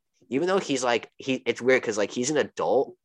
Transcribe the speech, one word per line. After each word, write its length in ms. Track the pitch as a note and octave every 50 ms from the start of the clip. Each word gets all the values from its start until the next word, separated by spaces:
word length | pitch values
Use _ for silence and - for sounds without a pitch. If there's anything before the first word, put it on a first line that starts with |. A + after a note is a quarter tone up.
| _ _ _ _ _ _
even 180 | A#2+ C#3 E3+ F#3
though 100 | F#3+ G3
he's, 260 | - - C#3 B2 B2+
like, 260 | A#2+ A#2+ A2+ - - _
he, 200 | _ - C#3 C3 B2 -
it's 160 | - A2+ -
weird 200 | A#2 B2+ C3 A#2+
'cause, 160 | - A#2+ G#2 G#2+
like, 120 | G2+ G2
he's 200 | - B2 B2 C3+
an 60 | D#3 C#3
adult, 580 | G#2+ - - - D#2+ E2+ G#2 C3 C3+ B2 - _